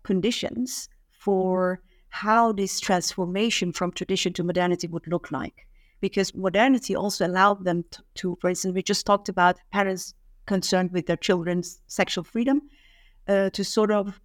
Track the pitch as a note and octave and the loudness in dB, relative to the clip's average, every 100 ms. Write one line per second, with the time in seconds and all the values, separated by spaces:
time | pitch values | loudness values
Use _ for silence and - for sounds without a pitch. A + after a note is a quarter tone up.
0 | - G3 G3+ A#3 - A3+ B3+ - - _ | -2 0 0 -2 -4 -6 -6 -8 -12 _
1 | _ _ - F#3+ F#3 F#3 F3+ F#3 _ _ | _ _ -2 0 2 2 0 -2 _ _
2 | _ - G#3 A3+ A#3 G3+ F#3+ - - F3+ | _ -6 2 4 4 2 -2 -2 0 0
3 | - - F3 F#3+ A3+ - F3+ - F3+ - | 0 -4 -4 -2 0 0 -2 -2 -4 -4
4 | F3+ F#3+ F3+ F3+ F3 F3 F3+ F3 E3+ E3 | -4 -2 -2 -2 -2 2 2 0 -2 -8
5 | - E3+ - C3+ - - - _ _ _ | -4 -4 -4 -8 -8 -12 -20 _ _ _
6 | G3 G3+ F#3+ - F#3 F#3+ B3+ B3+ - F#3+ | -4 0 -2 -2 0 4 4 4 0 -4
7 | G3+ - F3+ F#3 G3+ G3+ F3+ E3+ E3+ - | -2 -2 0 4 4 4 0 -2 -4 -12
8 | _ - F#3 F3 F3+ F3+ F#3 F#3 - G3+ | _ -8 -6 -2 -2 -2 -2 -2 0 0
9 | - G3+ G3+ F#3 F3 F3+ _ G3+ G3 F#3 | 2 0 2 2 4 4 _ -2 -2 -2
10 | - - _ - - F#3+ - F#3 F3+ F3+ | -8 -18 _ -18 -4 -2 2 0 2 -2
11 | E3 E3+ - F#3 E3+ F3+ E3+ - - - | -2 -2 2 2 2 -2 -4 -10 -8 -4
12 | F#3 - E3 A3+ A#3+ C#4 - - _ _ | -2 -4 -6 -2 0 0 -2 -12 _ _
13 | _ _ - G3 G3 G3 F#3+ A3+ G#3+ G#3 | _ _ 0 2 2 -2 -2 0 2 2
14 | G3 - | -2 -8